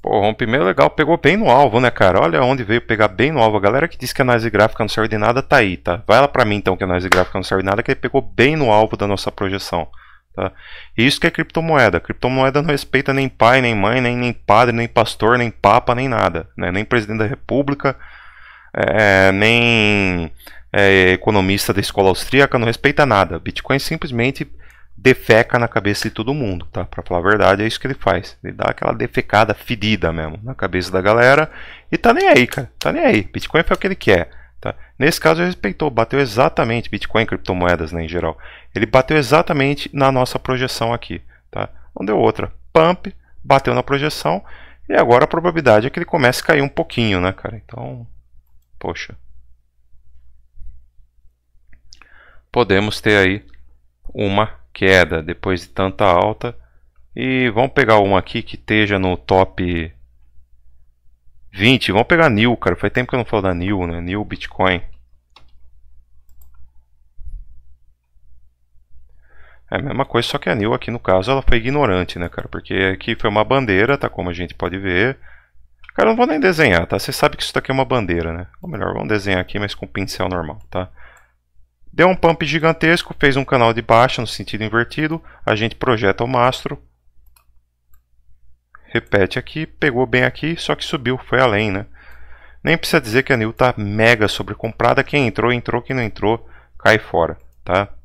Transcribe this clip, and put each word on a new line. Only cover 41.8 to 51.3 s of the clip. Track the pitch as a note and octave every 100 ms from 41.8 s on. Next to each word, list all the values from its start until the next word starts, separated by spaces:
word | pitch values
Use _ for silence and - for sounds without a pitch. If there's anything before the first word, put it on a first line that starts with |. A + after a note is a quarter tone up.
| - -
Não |
deu | - -
outra. | A2+ - - - -
Pump, | D#3+ E3 F3+ G3 - _ -
bateu | - C#3 C3
na | B2
projeção | C3 C#3 D3 - D#3 F#3 - - - - -
e |
agora | - A#2+ A#2+
a | D3+
probabilidade | E3 E3+ E3 C3 G#2+
é | B2+
que | -
ele |
comece | F3 E3 B2 C3
a |
cair | - D3+
um | C#3
pouquinho, | - E3 - A2+ F#2
né, | F2+
cara? | G2 G2 G#2+
Então, | - A#2 B2+ B2+ A#2+ - _ - _ - _ -
poxa. | - - - G#2 - - - - _ _ _ - - - - - _ - - - - - - _ -